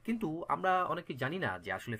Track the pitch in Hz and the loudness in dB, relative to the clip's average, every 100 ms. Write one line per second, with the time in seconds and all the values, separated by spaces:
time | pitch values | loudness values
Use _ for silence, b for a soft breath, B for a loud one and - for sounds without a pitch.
0 | - 233 175 165 - 151 185 185 175 170 | -4 0 0 -2 -2 2 4 4 2 0
1 | 165 131 131 185 127 92 95 95 - | -4 -2 -2 0 0 -2 -2 -4 -2